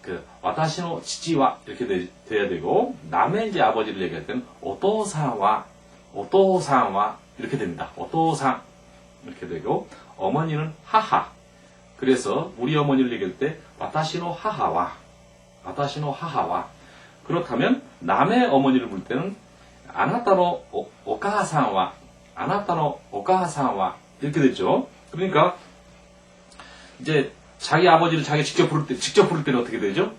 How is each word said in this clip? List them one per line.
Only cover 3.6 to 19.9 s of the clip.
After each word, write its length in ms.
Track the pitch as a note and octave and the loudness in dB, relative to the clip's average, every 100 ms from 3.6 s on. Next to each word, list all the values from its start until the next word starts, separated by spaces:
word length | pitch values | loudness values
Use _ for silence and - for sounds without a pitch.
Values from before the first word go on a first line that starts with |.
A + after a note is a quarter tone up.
아버지를 400 | A2 A2 G#2+ G2 | 2 2 -4 -4
얘기할 260 | F2 E2 - | -6 -6 -6
때는 180 | A#2+ - - | -8 -8 -12
오토사와, 1040 | - - F#3+ A3 G3+ D#3 C#3+ A2 G2 - - - - - - | -10 -2 0 0 -2 -2 -4 0 0 0 -4 -20 -20 -20 -14
오토사와 1040 | - - F#3+ F#3+ F3+ D3 C3 - G2 - - - - | -12 2 4 6 4 2 2 2 0 -2 -4 -20 -12
이렇게 180 | - - | -6 -4
됩니다. 340 | F2+ D#2+ - - | -4 -6 -12 -12
오토상 680 | - D#3+ E3 D3 - D3+ - - - - - - - | -6 0 0 0 -2 -2 -10 -20 -20 -20 -20 -20 -18
이렇게 220 | - - | -14 -10
되고, 400 | E2 C#3+ F3+ - - - - | -8 -2 -2 -4 -20 -20 -6
어머니는 560 | F#2+ C#3+ D#3+ D3+ D#3+ - - | -2 -2 -2 -2 -4 -10 0
하하. 440 | G#3+ A3 - - - - - - - - - | 0 2 -2 -2 -16 -20 -20 -20 -20 -20 -4
그래서 540 | C3 B2+ G2+ B2 - - | 2 2 2 -2 -4 -6
우리 180 | B2+ D3+ | 0 2
어머니를 360 | C#3+ C3+ B2 | 2 2 2
얘기할 240 | A2 F#2 - | 0 -6 -4
때 200 | C#3+ D#3 - - | -6 -6 -18 -12
와타시노 520 | - D#3 D#3 E3+ E3+ | -6 -4 -4 -4 -6
하하와, 600 | E3+ A3 G#3+ - - - - - - - - - - | -6 -6 -2 -2 -2 -4 -8 -20 -20 -20 -20 -20 -18
와타시노 480 | - C#3 C#3+ D3+ D3 | -12 -6 -6 -4 -6
하하와. 560 | C#3 E3 - - - - - - - - - - | -6 -6 -4 -2 -4 -6 -18 -20 -20 -20 -20 -4
그렇다면 560 | D#3 - A#2+ F#3+ C4+ - - | -4 -2 0 2 0 -4 -10
남의 460 | - - E3 A#3+ B3 | -2 2 4 4 4
어머니를 400 | C3+ C3 B2+ A2+ | 4 4 2 0
부를 160 | F#2+ | -8
때는 320 | - B2+ F#3 G3 - - - - - | -4 -4 -4 -10 -20 -20 -20 -20 -12